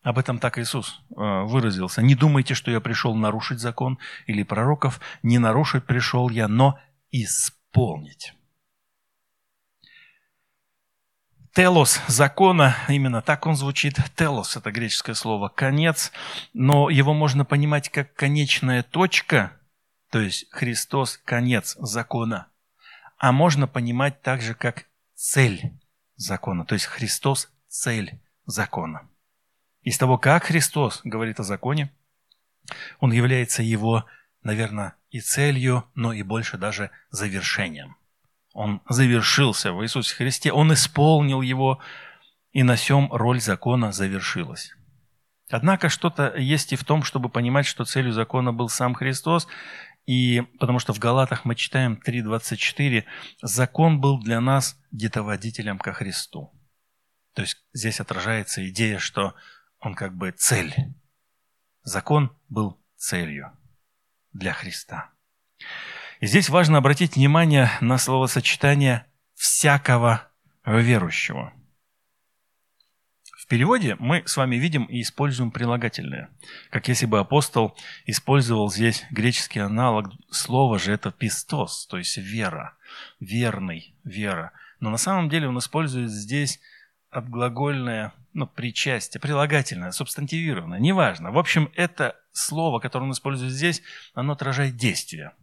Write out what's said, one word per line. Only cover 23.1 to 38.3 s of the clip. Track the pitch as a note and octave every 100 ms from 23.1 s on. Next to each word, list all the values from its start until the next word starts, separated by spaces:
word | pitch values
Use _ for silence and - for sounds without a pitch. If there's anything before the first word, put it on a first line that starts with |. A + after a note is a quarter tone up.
| _
а | C3+
можно | C3 E3+ D3 C3+
понимать | B2+ A#2+ A#2+ C#3 C#3
также | - C3 A2+ A#2
как | B2 - - _ _
цель | - - - B2+ F#2 - - _ _ _ _
закона, | F2+ F#2+ - F2+ D#2+
то |
есть | G#2 -
Христос — | - A2 - C#3 C3+ - _ _
цель | - - A2+ G2 - _ _ -
закона. | - F3+ - E2 D2+ - _ _ _ _ _ _ _
Из | - A2+
того, | C3 B2+
как | C3+ E3
Христос | - D#3+ D3 D#3 B2+ -
говорит | A#2+ A2 A2+ G#2+
о |
законе, | G2 G2+ B2 D3+ C#3+ _ _ _ _ _ _ _ - - - -
он | C3
является | A2+ B2 B2+ A#2+ -
его, | A2+ A2 A2 A2+ A2+ - _ _
наверное, | A2+ G#2+ A2+ G#2 G2 - _
и | A#2+
целью, | - - C#3+ C3+ B2+ B2 - -
но | A#2
и | A2
больше | G2 A2 A2+ G2+
даже | G2+ G#2+ G2+ - _
завершением. | - G#2 F#2+ F#2 - F#2+ D2 C#2 - _ _ _